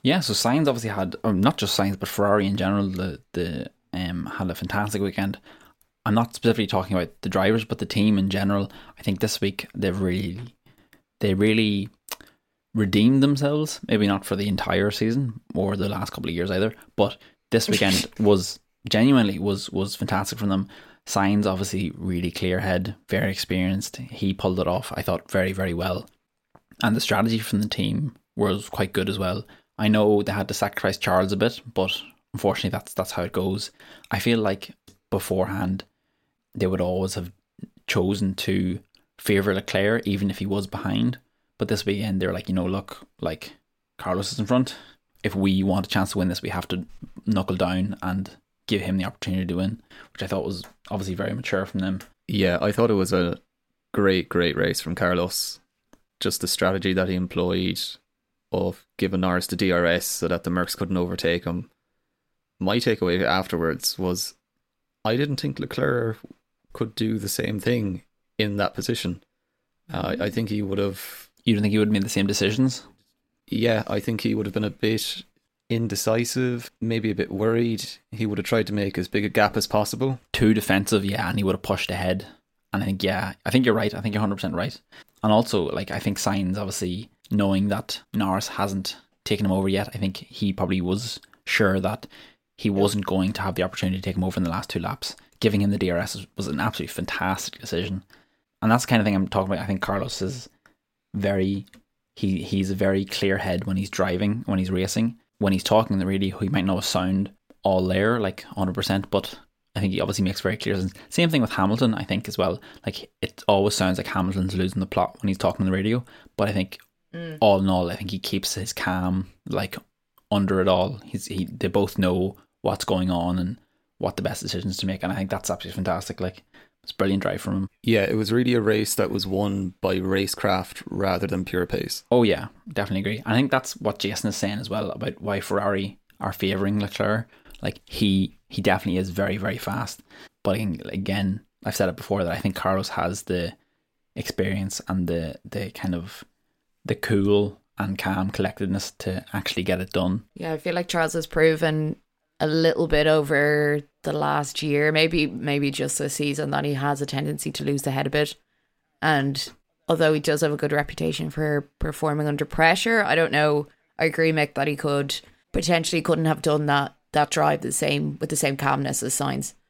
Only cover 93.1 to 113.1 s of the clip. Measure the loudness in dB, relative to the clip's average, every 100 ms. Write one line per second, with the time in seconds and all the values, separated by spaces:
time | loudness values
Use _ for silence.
93.1 | 0 0 -2 -4 -2 -4 -2 -2 -2 -2
94.1 | -2 -2 0 -2 -4 -4 -6 -6 -6 -10
95.1 | -12 _ _ 2 4 2 2 0 0 -4
96.1 | -8 -12 -8 -6 -2 -2 -4 -8 -6 -6
97.1 | -4 -2 -2 -6 -12 -6 -4 -2 -6 -10
98.1 | -20 _ _ _ _ 2 2 4 2 4
99.1 | 2 2 0 0 -2 -2 -2 -2 -2 -4
100.1 | -4 -6 -6 -14 _ _ _ _ _ _
101.1 | -2 0 2 0 -2 -6 -20 _ _ _
102.1 | -4 0 0 0 0 0 2 2 2 -2
103.1 | -2 0 0 0 -2 -2 -2 -2 -2 0
104.1 | 2 0 -2 -2 -2 0 0 0 0 -2
105.1 | -4 _ _ 0 0 4 4 4 0 0
106.1 | 0 -2 -2 -2 0 0 0 0 0 0
107.1 | 0 -2 -8 _ _ 2 2 2 2 2
108.1 | 2 -2 -6 -12 -4 -2 -2 0 0 2
109.1 | -2 -2 -14 _ _ _ -2 -2 0 -2
110.1 | 0 0 0 -2 -2 -2 0 -2 -6 -4
111.1 | 2 2 4 0 2 2 4 2 0 -2
112.1 | -4 -4 -2 0 -2 -10 -8 -8 -8 -16